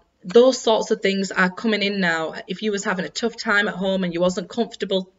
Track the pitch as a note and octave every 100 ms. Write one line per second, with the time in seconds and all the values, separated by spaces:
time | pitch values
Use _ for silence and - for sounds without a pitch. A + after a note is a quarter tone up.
0 | _ _ F3+ A3+ B3+ B3+ - A3 - G#3
1 | G3 G3 F#3+ - F#3 F#3 A#3 G#3 G3 G3+
2 | F3+ E3 D#3+ F#3+ - F#3 G#3+ G3 A3 F#3
3 | D#3 - A#3 A3+ A3+ G3+ G#3 F3 F#3+ F#3+
4 | F#3 E3+ F3+ F#3 F3 - A3+ - F#3+ F#3+
5 | F#3